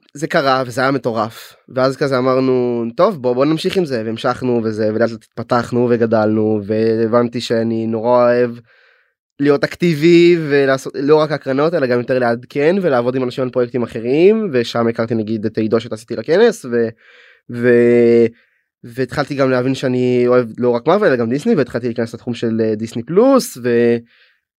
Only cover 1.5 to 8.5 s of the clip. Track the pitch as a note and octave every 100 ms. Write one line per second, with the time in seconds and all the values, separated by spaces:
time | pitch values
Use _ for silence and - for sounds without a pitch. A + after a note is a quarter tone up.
1.5 | _ - B2+ C3 C3 C#3+ C3 C3 C3 C3
2.5 | B2+ B2 A#2+ A#2 A#2 F#3+ E3+ B2 B2 C#3+
3.5 | D#3 F#3 F#3+ D#3+ B2 A2 A2+ C3 B2 B2+
4.5 | A#2+ A2+ G#2+ A2 G#2+ A#2 A2+ _ - A2+
5.5 | A#2+ A#2 A#2+ B2 A#2+ A2+ A2 G#2+ A2 G#2+
6.5 | G#2+ G2 A2 A2+ A2+ A2+ A#2 A#2+ A#2+ A#2
7.5 | A#2 A2+ A2+ A2+ A2+ A#2 B2 A#2+ B2 B2